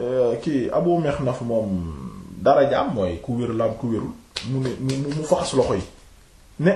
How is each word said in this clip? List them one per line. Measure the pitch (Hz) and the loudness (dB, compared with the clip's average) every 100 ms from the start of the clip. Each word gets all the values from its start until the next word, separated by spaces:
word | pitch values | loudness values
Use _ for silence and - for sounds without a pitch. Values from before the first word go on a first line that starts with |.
euh, | 120 127 120 120 | 0 2 2 2
kii | 170 135 113 | 0 0 2
Abu | 156 175 170 | 2 2 2
Mixnaf | 147 139 127 127 | 2 0 -2 -2
moom | 117 113 104 92 82 71 64 50 - - | -2 0 0 -2 -4 -8 -12 -12 -16 0
dara | 113 147 135 | 4 6 4
jaam | 135 139 | 2 0
mooy | 117 90 85 | -2 -2 -4
ku | - 120 | -6 -4
wér | 117 | -2
la | 113 | 0
am | 113 - | -2 -2
ku | 120 | -2
wérul. | 107 120 - - - 110 | -2 -4 -10 -12 -10 -4
Mu | 131 | -2
ne, | 127 - | -2 -2
mu, | 131 135 | -2 -2
mu, | 143 151 | -2 -4
mu | |
faxas | 156 180 - 135 | 0 0 2 2
loxo | 117 | 2
yi. | - - - - - - - - - | 0 -4 -14 -20 -20 -20 -20 -18 0
Ne | 170 | 2